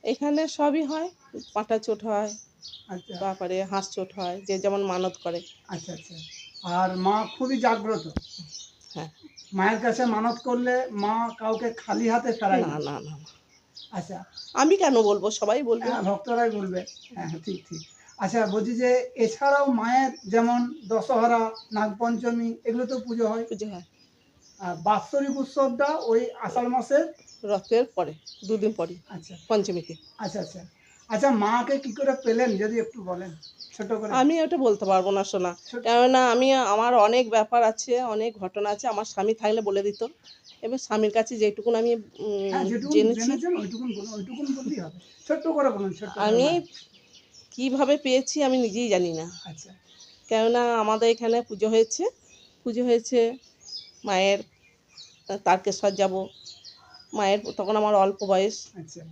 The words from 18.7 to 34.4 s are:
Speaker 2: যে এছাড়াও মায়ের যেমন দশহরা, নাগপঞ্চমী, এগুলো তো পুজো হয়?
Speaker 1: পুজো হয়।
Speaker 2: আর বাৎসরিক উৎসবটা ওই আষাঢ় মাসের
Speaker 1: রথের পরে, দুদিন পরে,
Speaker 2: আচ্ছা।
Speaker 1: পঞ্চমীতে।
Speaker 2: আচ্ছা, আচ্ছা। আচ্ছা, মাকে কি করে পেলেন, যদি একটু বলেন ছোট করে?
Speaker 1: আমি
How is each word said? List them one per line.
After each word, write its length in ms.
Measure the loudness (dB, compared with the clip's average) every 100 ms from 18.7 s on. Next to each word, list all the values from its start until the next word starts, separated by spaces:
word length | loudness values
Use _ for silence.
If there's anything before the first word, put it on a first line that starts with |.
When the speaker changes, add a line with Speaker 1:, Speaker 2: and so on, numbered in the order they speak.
Speaker 2:
যে 360 | 0 2 2 0
এছাড়াও 520 | 0 0 2 2 4 4
মায়ের 460 | 0 2 2 2 -2 -2
যেমন 480 | 2 4 2 0 -6 -4
দশহরা, 640 | -4 0 2 4 2 0 -6 -8
নাগপঞ্চমী, 840 | -2 -2 -2 -2 0 -2 -2 -4 -4
এগুলো 220 | -4 -2 -2
তো 140 | -6
পুজো 280 | -6 -2 -2
হয়? 160 | -2
Speaker 1:
পুজো 220 | -6 -8 -8
হয়। 160 | -10 -18 _ _ _ _ _ _ _
Speaker 2:
আর 180 | -8 -2
বাৎসরিক 640 | 2 0 0 -2 -2 -2
উৎসবটা 480 | -4 0 0 2 0
ওই 440 | 0 2 2 0
আষাঢ় 380 | -6 -4 -2 0
মাসের 460 | -2 2 2 2 -6 -20 -12
Speaker 1:
রথের 400 | -4 -4 2 2
পরে, 300 | 2 -2 -4 -6 -20 -16 -4
দুদিন 240 | 0 0
পরে, 220 | -2 -6 -8 _
Speaker 2:
আচ্ছা। 280 | -18 -16 -20 -2
Speaker 1:
পঞ্চমীতে। 460 | 0 0 -4 -6 -16 -18 -12
Speaker 2:
আচ্ছা, 220 | -8 -8
আচ্ছা। 240 | -10 -12 -20 _ _ _ _
আচ্ছা, 220 | 0 2
মাকে 480 | 4 2 2 0 -2
কি 140 | -4
করে 220 | -2 0 0
পেলেন, 320 | 0 2 2 0
যদি 220 | -2 -2
একটু 240 | -4 -8
বলেন 280 | -10 -8 -10 -14 -20 _ -20 -12
ছোট 160 | -6
করে? 200 | -4 -2
Speaker 1:
আমি 300 | 2 4 4